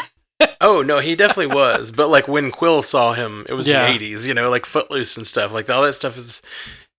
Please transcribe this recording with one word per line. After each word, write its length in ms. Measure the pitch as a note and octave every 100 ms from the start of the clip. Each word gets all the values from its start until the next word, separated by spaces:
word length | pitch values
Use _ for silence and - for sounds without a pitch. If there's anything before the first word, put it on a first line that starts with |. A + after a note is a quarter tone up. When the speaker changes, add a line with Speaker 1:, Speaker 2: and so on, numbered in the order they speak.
Speaker 1:
<laughs> 40 | - _ _ _ - -
Speaker 2:
Oh, 200 | G3+ F#3
no, 180 | C3+ C#3+
he 160 | D3 E3
definitely 400 | G3+ G3 D3 C#3
was. 340 | C3 A2+ A2+
But, 200 | A2+ D3
like, 180 | C#3+ C#3
when 240 | D3 C#3
Quill 300 | - E3 D#3
saw 320 | C3 C#3 A#2
him, 320 | A#2 A2+ G#2+ -
it 40 |
was 140 | C3 C#3
Speaker 1:
Yeah. 200 | C#3 B2+
Speaker 2:
the 60 |
eighties, 340 | A#2+ G#2 G#2+ B2
you 60 |
know, 160 | A#2+ A#2+
like, 160 | B2 -
Footloose 500 | D3+ - C#3 A#2 -
and 80 | A2
stuff. 260 | - G2+
Like, 160 | A2 G#2+
all 120 | B2+
that 100 | C#3+
stuff 240 | C3+ C#3 A#2+
is, 240 | A#2+ - - - - - _